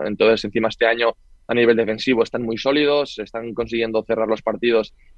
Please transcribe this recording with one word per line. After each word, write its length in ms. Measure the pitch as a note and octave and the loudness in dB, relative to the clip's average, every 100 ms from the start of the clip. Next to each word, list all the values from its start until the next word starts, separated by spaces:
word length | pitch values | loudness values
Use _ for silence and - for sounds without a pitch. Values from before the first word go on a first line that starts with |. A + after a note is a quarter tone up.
| F2 | -4
Entonces, 380 | G#2 A2 A2 G#2+ | 2 4 2 0
encima 240 | A#2 A2+ | -2 -2
este 160 | - A#2 | 2 0
año 280 | A#2 A#2 - _ - - | 2 0 -2 _ -16 -4
a 60 | |
nivel 220 | A#2+ A#2 A#2 | 2 4 4
defensivo 480 | G#2+ A2 - A#2+ | 2 -2 0 0
están 200 | A2+ A#2+ | 0 -2
muy 140 | A#2 A2+ | -6 -4
sólidos, 640 | C3+ D3 C#3+ D3 C#3 - | -2 0 2 0 -2 -8
están 340 | G#2 A#2 A#2 | -10 -10 -8
consiguiendo 500 | A#2 A2+ A#2 A2+ A2 | -8 -6 -4 -2 -2
cerrar 240 | - A2 A2 | -2 -2 0
los 140 | A2 | -2
partidos, 520 | - G#2+ A#2+ A2+ G#2+ _ - | -4 -2 2 2 0 _ -20